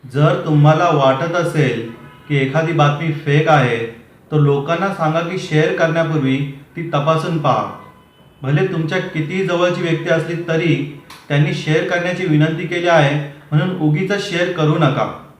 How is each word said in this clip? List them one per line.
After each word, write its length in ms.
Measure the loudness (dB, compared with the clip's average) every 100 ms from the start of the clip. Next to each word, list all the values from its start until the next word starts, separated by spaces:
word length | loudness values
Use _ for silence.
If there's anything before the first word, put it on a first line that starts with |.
| -4
जर 300 | 2 4 4 2
तुम्हाला 420 | 4 4 4 4
वाटत 420 | 4 2 2 -2
असेल 580 | -2 -2 0 0 -2 -8 -14 -20 -20 -4
की 80 | -2
एखादी 360 | 0 0 0
बातमी 400 | 2 2 2 -4
फेक 360 | -4 0 2 4
आहे, 380 | 4 2 -2 -6 -12 -20 -20 -4
तर 40 | 2
लोकांना 580 | 2 2 -2 -2 -2
सांगा 260 | -2 0 0
की 180 | -2 -6
शेअर 360 | -2 0 2
करण्यापूर्वी 640 | 0 0 0 0 0 0 0 -4 -10 -14 -10
ती 120 | -4
तपासून 500 | -2 0 0 -2 -2
पहा. 400 | 0 0 -4 -12 -20 -20 _ _ -20 _
भले 240 | -2 0 0
तुमच्या 340 | -2 -2 -4
कितीही 460 | -4 -6 -4 -2 -2
जवळची 360 | 0 0 0
व्यक्ती 260 | -2 -4 0
असली 400 | 0 0 -6 -2
तरी 540 | -2 0 0 -2 -10 -20 -20 -2
त्यांनी 260 | 0 0
शेअर 340 | -2 0 0 0
करण्याची 380 | -2 -2 -4 0
विनंती 400 | 2 2 0 -4
केली 220 | -2 2
आहे 480 | 4 4 0 -6 -14 -2
म्हणून 280 | 0 0 0
उगीच 520 | 0 0 0 -2 -2
शेअर 220 | -2 -2
करू 220 | 0 0
नका. 480 | 2 2 0 -4 -6 -18